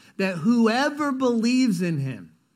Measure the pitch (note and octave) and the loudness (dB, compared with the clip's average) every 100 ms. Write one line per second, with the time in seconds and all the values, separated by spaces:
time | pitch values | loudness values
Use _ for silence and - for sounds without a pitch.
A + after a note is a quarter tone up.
0 | - - F#3+ F3 F3+ A#3+ A3+ A#3+ D4 D4 | -20 -4 -4 0 0 4 4 2 0 -2
1 | D4 C4 B3+ A#3 A#3 B3+ B3+ F3 F3+ D#3 | -4 0 0 0 0 2 2 0 -2 -4
2 | C3+ G#2+ E2 _ _ | -6 -8 -16 _ _